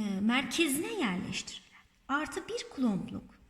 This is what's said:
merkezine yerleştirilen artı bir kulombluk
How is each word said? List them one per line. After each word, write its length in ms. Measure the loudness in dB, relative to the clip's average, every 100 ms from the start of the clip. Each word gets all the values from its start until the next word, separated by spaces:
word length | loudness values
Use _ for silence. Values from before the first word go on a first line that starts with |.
| -2 2
merkezine 720 | 4 4 2 2 4 2 0
yerleştirilen 880 | 0 0 0 -2 -4 -6 -12 -18 -20 -20 _ -2
artı 400 | 0 0 -4 -4
bir 220 | -6 -6
kulombluk 680 | 0 2 2 -2 -8 -10 -18